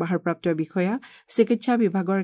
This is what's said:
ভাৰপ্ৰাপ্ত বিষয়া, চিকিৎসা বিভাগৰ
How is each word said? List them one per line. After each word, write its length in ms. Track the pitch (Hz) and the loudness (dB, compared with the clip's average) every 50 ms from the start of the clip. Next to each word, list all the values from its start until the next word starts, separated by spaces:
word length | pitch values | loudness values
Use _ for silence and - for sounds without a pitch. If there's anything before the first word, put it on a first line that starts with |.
| 170 | 0
ভাৰপ্ৰাপ্ত 440 | 165 180 170 - 175 165 - - 175 165 156 | -2 -2 -2 -2 -2 -4 -2 -2 -2 -2 -2
বিষয়া, 340 | 160 - - 190 180 190 220 269 - - - - _ _ | -4 -4 -2 -2 -2 0 -2 -4 -8 -12 -20 -20 _ _
চিকিৎসা 440 | - - 226 - 240 226 - 254 247 233 226 | 0 0 2 2 2 0 0 0 0 2 2
বিভাগৰ 380 | 190 175 190 175 175 196 196 | 2 0 0 -2 0 0 -2